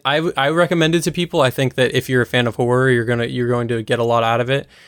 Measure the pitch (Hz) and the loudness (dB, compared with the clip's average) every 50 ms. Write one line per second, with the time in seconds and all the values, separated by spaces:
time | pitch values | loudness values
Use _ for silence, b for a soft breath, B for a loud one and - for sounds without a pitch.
0 | - 135 143 156 160 175 - - 135 143 160 170 175 160 185 170 160 160 165 175 | -4 -2 -2 -2 -2 -2 -2 0 0 0 2 2 0 2 2 2 2 2 2 0
1 | 156 180 151 180 175 165 - 165 139 127 - - 135 127 - - 127 120 - 127 | 0 -2 -2 -4 -4 -2 0 0 0 2 2 0 -2 0 0 0 0 0 0 -2
2 | - - 127 127 120 - - 123 120 117 107 - 123 120 123 127 131 131 127 120 | -2 0 0 0 0 0 0 -2 0 -2 -2 -2 0 2 2 2 2 2 2 2
3 | 113 113 120 117 117 123 135 123 120 120 123 120 120 117 120 113 107 - 127 117 | 0 0 -2 -2 -2 -4 -4 -4 -2 -2 0 -2 -2 -2 -4 -4 -4 -2 -2 0
4 | 117 117 117 117 113 113 117 117 123 120 135 139 - B B B B | 0 2 2 2 2 2 0 0 0 -2 -2 -4 -4 B B B B